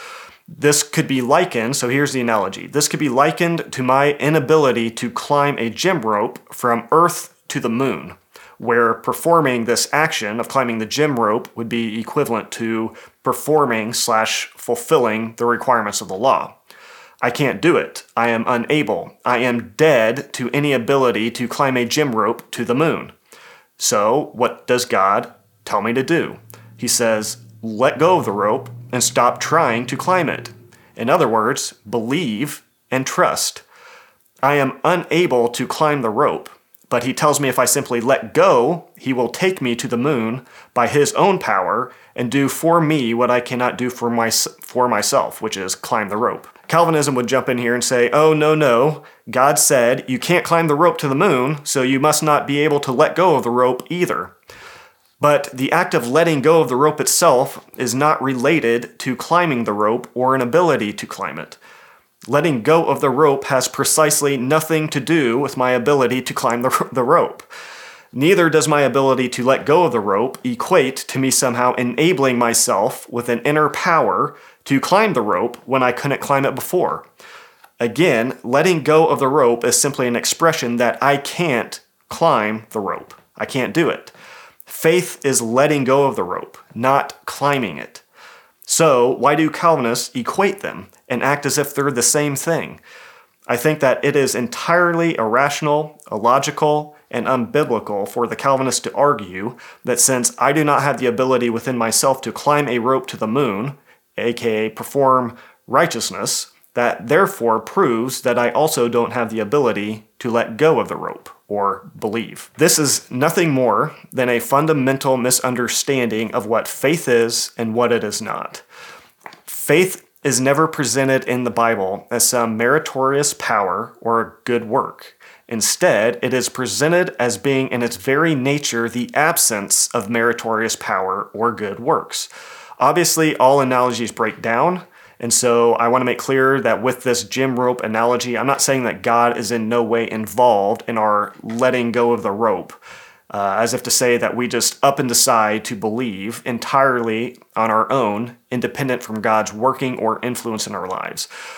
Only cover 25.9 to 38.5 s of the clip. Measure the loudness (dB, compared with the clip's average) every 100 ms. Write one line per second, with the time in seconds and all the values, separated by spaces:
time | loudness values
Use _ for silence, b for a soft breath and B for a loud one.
25.9 | -2 0 -2 -2 -8 -20 B B B -4
26.9 | 0 2 0 -2 -10 -18 -12 -10 0 0
27.9 | 4 4 4 0 -2 0 0 -4 -16 -6
28.9 | -2 0 2 2 0 -2 0 2 0 -4
29.9 | -4 0 0 0 -4 -10 -20 -20 b b
30.9 | -8 0 2 4 2 0 -2 -6 -12 -8
31.9 | -6 -2 -4 -2 -4 -6 -8 _ _ _
32.9 | -4 -2 0 0 0 -4 -8 B B B
33.9 | B B B _ _ 2 2 0 0 0
34.9 | 0 0 0 2 2 2 -2 -6 -2 0
35.9 | 0 -2 0 0 0 -8 -20 _ _ _
36.9 | -2 -2 0 0 2 0 2 2 0 0
37.9 | -2 2 0 0 2 4